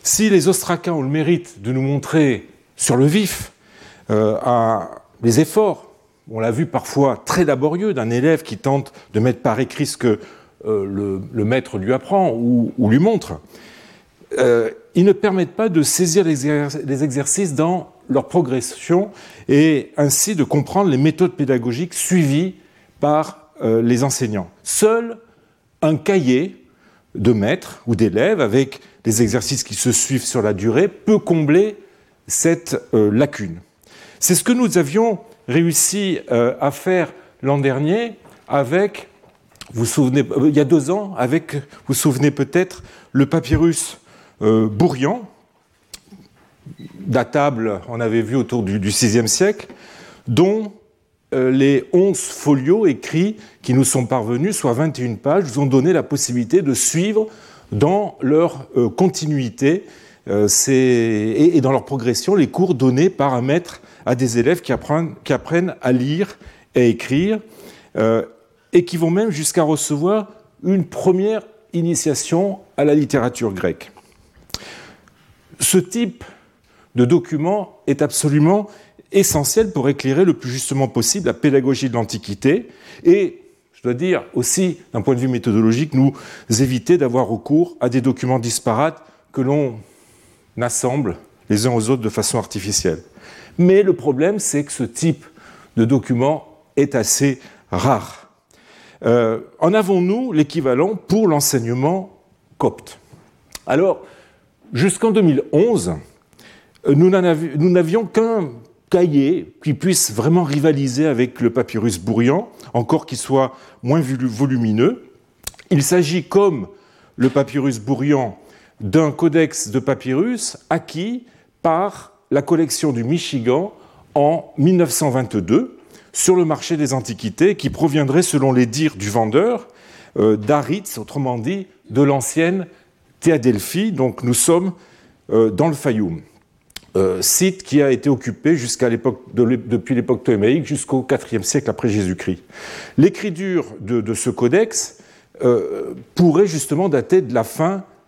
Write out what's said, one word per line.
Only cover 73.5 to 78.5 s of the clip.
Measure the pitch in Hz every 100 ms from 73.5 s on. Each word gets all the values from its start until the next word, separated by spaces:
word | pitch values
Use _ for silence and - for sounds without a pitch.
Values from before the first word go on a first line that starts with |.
grecque. | 92 - - - - _ _ _ _ _ - - - - - _ _ _ _ _ -
Ce | - 190
type | 180 233 233 - - - _ _ _ _ _
de | 123 123
document | 170 175 156 165 208 190 _ -
est | 139
absolument | 147 - 151 147 156